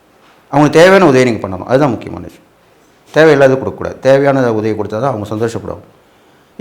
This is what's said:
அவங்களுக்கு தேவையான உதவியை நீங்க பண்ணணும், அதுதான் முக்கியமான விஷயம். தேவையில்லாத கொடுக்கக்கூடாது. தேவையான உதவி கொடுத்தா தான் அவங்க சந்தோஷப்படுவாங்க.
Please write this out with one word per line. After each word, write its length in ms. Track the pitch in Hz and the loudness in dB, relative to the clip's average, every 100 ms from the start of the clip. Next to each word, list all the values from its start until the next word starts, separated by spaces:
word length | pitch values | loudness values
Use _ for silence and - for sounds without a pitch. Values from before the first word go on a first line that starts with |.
| _ _ _ _ - | _ _ _ _ -4
அவங்களுக்கு 260 | 143 147 156 | 0 2 4
தேவையான 280 | 180 196 170 | 6 6 4
உதவியை 140 | 127 123 | 4 2
நீங்க 120 | 104 98 | -2 -6
பண்ணணும், 240 | 90 - | -8 -2
அதுதான் 260 | 135 147 107 | 0 0 -4
முக்கியமான 320 | - 90 85 | -10 -14 -16
விஷயம். 160 | _ _ _ _ _ _ _ _ 151 | _ _ _ _ _ _ _ _ 2
தேவையில்லாத 400 | 160 139 135 131 | 4 4 4 2
கொடுக்கக்கூடாது. 360 | 101 - 85 - 131 | -4 -8 -12 -4 0
தேவையான 380 | 135 139 135 123 110 | 2 2 0 -2 -2
உதவி 140 | 110 101 | -4 -4
கொடுத்தா 200 | 101 107 | -6 -6
தான் 80 | 139 | -6
அவங்க 140 | 110 101 | -6 -8
சந்தோஷப்படுவாங்க. 540 | 107 117 123 92 85 - _ _ _ _ _ _ - | -6 -6 -6 -12 -14 -18 _ _ _ _ _ _ -6